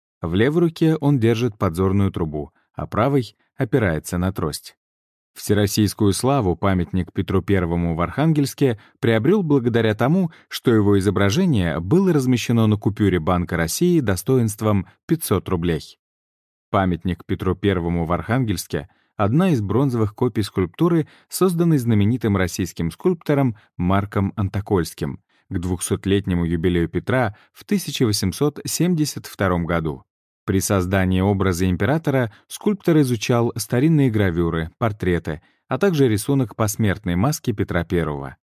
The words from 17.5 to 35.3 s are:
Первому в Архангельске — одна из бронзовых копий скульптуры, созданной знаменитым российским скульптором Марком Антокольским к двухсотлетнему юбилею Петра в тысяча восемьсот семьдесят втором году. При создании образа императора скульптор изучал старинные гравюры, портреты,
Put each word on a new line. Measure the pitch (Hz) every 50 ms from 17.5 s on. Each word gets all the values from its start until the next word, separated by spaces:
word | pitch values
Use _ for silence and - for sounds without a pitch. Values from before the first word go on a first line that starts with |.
| 90
Первому | 98 - 101 95 90 85 85 87 85 82
в | 80
Архангельске — | 87 80 76 - 113 131 127 107 92 85 - - - 78 69 - _ _ _ _ _
одна | - 104 98 113 160 190 190
из | 160 117
бронзовых | 104 95 95 117 143 139 120 117 110 104 -
копий | - 127 127 - 113 98
скульптуры, | - - - 92 85 - - 160 175 170 165 143 - - _ _ _
созданной | - - 180 190 175 165 175 170 160 139
знаменитым | 120 117 113 104 98 104 123 120 - 110 101 95
российским | 92 90 - - 95 85 - - 85 82
скульптором | - - - 185 185 165 - - 147 143 139 127 104 - _ _ _ -
Марком | 90 90 95 98 101 104 - 104 101 95 -
Антокольским | - 101 95 - 101 101 - 104 92 82 - - - 82 71 67 - _ _ _ _ _ _
к | 95 92
двухсотлетнему | 85 90 92 87 - - 101 90 - 95 98 101 95 98 90 87 85
юбилею | 82 87 82 80 92 87 85 85 80
Петра | - 85 - - 113 131 123 110 107 - _ _ _
в | - -
тысяча | - 208 190 - - 139 - 135
восемьсот | 110 104 - - 95 - - 143 147 - - -
семьдесят | - - - 160 180 180 156 151 - - - -
втором | - - - 101 92 90 87 85
году. | 80 87 85 80 78 69 65 - _ _ _ _ _ _ _ _
При | - 98 95
создании | - - 107 95 90 90 98 95 92 92 92 92
образа | 92 101 101 95 95 95 90 82 95 92
императора | 90 82 98 104 147 160 160 151 131 135 123 107 - - _ _
скульптор | - - - 214 208 196 - 170 165 156
изучал | 143 127 123 107 - - 123 120 117 117 -
старинные | 117 - - - 120 139 165 165 147 139 127
гравюры, | 107 107 101 92 82 85 87 82 80 82 82 80 - _
портреты, | 117 110 104 - - 90 87 82 - 82